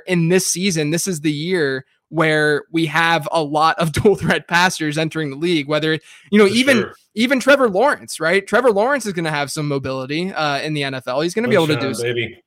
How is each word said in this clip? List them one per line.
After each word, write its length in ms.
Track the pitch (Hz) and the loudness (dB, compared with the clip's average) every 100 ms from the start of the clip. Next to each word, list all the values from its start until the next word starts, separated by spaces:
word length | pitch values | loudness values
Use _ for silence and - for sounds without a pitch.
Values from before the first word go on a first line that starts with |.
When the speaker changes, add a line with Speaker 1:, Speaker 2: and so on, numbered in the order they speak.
| - | 0
Speaker 1:
in 240 | 180 165 | 0 4
this 160 | 185 185 | 2 0
season, 440 | 170 196 165 147 | -2 -2 -2 -2
this 160 | 165 196 | -2 -4
is 140 | 170 | -4
the 100 | 156 | -2
year 540 | 147 160 185 143 131 - _ _ | -2 -2 0 0 -2 -10 _ _
where 560 | 156 160 156 151 147 - | -2 0 2 2 0 -2
we 140 | 165 160 | -2 0
have 420 | 156 165 165 151 | 0 2 0 0
a 120 | 165 | -2
lot 360 | 147 151 160 - | 0 2 2 2
of 140 | 165 | -2
<laughs> 0 | |
dual 240 | 143 220 196 | 2 2 2
threat 320 | 165 170 - | 0 -2 0
passers 480 | 170 180 - 156 147 | 2 2 0 -4 -2
entering 320 | 160 160 151 | -4 -4 -6
the 60 | 135 | -4
league, 320 | 170 165 139 | -2 0 0
whether, 240 | 151 156 160 - - - | -2 0 -4 -6 -20 0
you 60 | 208 | 4
know, 100 | 202 | 4
Speaker 2:
For 60 | |
Speaker 1:
even, 220 | 214 262 247 | 4 4 2
Speaker 2:
sure. 160 | 185 - _ | 0 -8 _
Speaker 1:
even 240 | - 247 269 | -2 0 2
Trevor 300 | 240 277 254 | 4 4 4
Lawrence, 500 | 185 269 262 117 - | 2 0 0 -6 -4
right? 280 | 160 190 196 | 0 0 2
Trevor 260 | 214 254 | 2 4
Lawrence 320 | 196 226 285 | 2 2 0
is 80 | 214 | -4
gonna 180 | 175 165 | -4 -4
have 200 | 151 139 | -2 -4
some 180 | 156 147 | -4 -4
mobility, 640 | 139 135 131 131 151 185 | -4 -4 -8 -6 -4 -4
uh, 260 | 170 151 139 | -4 -2 -2
in 120 | 147 | -4
the 100 | 151 | -4
N 120 | 139 | -4
F 120 | 131 127 | -6 -6
L. 140 | 127 | -2
He's 140 | 170 | -2
gonna 140 | 190 240 | -2 2
be 60 | |
able 120 | 208 160 | 2 2
to 80 | |
do 180 | 147 131 | 0 -2
Speaker 2:
Sunshine, 40 | 113 | -4
Speaker 1:
s-, 60 | |
Speaker 2:
baby. 400 | 120 120 113 - | -4 -4 -6 -10